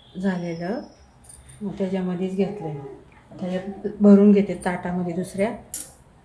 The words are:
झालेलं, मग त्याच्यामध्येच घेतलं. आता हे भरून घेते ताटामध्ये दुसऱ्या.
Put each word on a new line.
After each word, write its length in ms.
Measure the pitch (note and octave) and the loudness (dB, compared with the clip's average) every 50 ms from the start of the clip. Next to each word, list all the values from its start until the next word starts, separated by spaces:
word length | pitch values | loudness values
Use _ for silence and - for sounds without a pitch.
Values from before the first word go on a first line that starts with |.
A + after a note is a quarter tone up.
| _ _ - F3+ | _ _ -10 -4
झालेलं, 600 | F#3 G3 F3+ F3 E3+ E3+ E3 E3 E3+ F3+ A3+ D4 - - - _ - _ _ _ - - - - - - - - | -4 -2 -2 -2 -4 -6 -6 -6 -6 -6 -6 -6 -8 -12 -20 _ -20 _ _ _ -20 -20 -20 -20 -20 -20 -16 -10
मग 100 | G#3 G3 | -10 -8
त्याच्यामध्येच 640 | - - G3 F#3 G3 F#3+ F#3 F#3 F3+ F3 F#3+ F#3 F#3+ | -6 -4 -4 -4 -2 -4 -4 -4 -4 -4 -4 -4 0
घेतलं. 320 | F#3+ F#3+ E3+ - - D#3+ D#3 D3 C#3 C3+ - - - - - - - _ - | -2 -2 -2 -2 -8 -8 -8 -10 -10 -12 -14 -16 -18 -20 -20 -20 -20 _ -20
आता 140 | - - F#3+ | -14 -10 -8
हे 140 | F3+ F#3 F3+ - G3 G3 - - G#3 - - | -6 -6 -6 -6 -8 -12 -8 -8 -8 -2 4
भरून 320 | G#3 G3+ G3+ G3 G3+ G#3 | 8 8 10 10 10 8
घेते 300 | G3+ G3 G3 - F3 F3 - | 8 6 4 0 -4 -4 -4
ताटामध्ये 480 | F#3+ F3+ F3+ - F3+ F3+ F3+ F3+ F3 E3 | -4 -4 -4 -6 -6 -4 -4 -4 -4 -4
दुसऱ्या. 380 | F#3 F3+ - - F#3 G3 A3+ - - - - - - - - - - _ _ _ _ _ | -6 -6 -6 -2 -2 -2 -2 -2 -8 -12 -10 -8 -8 -8 -10 -14 -20 _ _ _ _ _